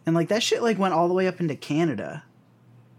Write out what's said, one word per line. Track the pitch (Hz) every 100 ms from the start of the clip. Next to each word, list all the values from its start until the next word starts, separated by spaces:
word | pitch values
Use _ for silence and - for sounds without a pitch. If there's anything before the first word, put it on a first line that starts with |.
and, | -
like, | 165 165
that | 208
shit, | - 440
like, | 233 196
went | 190
all | 160 170
the |
way | 185 185
up | 180
into | 170 131
Canada. | - 147 170 110 78 156 - _ _ _ - - -